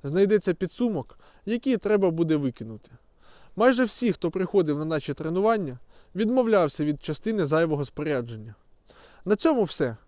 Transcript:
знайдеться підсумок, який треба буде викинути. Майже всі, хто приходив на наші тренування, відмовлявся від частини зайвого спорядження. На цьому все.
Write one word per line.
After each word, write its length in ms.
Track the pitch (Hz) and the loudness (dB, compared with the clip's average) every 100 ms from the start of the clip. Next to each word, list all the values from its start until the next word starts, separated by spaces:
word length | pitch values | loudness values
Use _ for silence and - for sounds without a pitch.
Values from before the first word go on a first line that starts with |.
знайдеться 500 | 139 165 196 214 - | -2 2 4 4 2
підсумок, 640 | 170 185 - 240 175 - - - - - | -2 -4 -2 -2 -2 -6 -16 -20 -14 -6
який 320 | 240 269 240 | -4 0 -2
треба 340 | 202 214 190 | 2 2 2
буде 240 | 160 160 156 | 2 2 2
викинути. 560 | 135 - 110 110 - - _ _ - - - - | 0 -6 -14 -14 -18 -20 _ _ -20 -20 -18 2
Майже 280 | 240 247 | 2 4
всі, 300 | 247 - 247 | 0 0 -2
хто 180 | 180 170 | 0 -4
приходив 480 | 185 185 202 160 147 | -2 0 2 2 -2
на 60 | 156 | -2
наші 280 | 156 - | -4 -4
тренування, 680 | 143 156 175 208 226 156 123 - - _ 180 | -8 -4 0 2 0 -2 -10 -18 -20 _ -4
відмовлявся 680 | 220 254 233 208 160 - | 0 2 4 4 4 0
від 200 | 151 147 | -2 -2
частини 420 | - 151 214 220 151 | -6 -6 -4 -2 0
зайвого 400 | 156 165 147 139 | 2 2 0 -4
спорядження. 680 | - 151 139 117 110 113 104 _ _ _ - - - - | -6 -4 -4 -4 -10 -14 -20 _ _ _ -20 -20 -14 -4
На 100 | 208 | 0
цьому 280 | 330 269 | 2 2
все. 340 | 190 - 131 113 | 0 -2 -4 -4